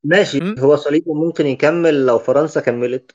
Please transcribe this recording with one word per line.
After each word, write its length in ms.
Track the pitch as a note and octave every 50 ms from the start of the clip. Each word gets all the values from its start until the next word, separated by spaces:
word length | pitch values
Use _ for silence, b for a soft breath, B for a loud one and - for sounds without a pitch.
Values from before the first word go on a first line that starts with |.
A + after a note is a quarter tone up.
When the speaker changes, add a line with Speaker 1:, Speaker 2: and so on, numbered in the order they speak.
| -
Speaker 1:
ماشي، 360 | C#3+ E3+ G3+ G3+ - - C#3
Speaker 2:
مم؟ 140 | E3 F#3+ G#3+ -
Speaker 1:
هو 180 | B2+ C#3 D3
صليبا 380 | D3 - D3 C#3+ D#3+ E3 E3+ D3+
ممكن 320 | D3+ D#3+ E3+ D#3+ - D3+
يكمل 600 | C#3+ C3 C3 D3 D3 D#3+ E3+ E3 E3 D#3 C#3+ C3+
لو 120 | B2+ A#2 A2+
فرنسا 420 | - - B2+ C#3 D#3 D#3 - D#3
كملت 520 | - C3 A#2+ A#2+ B2 B2 B2 C3 _ _ _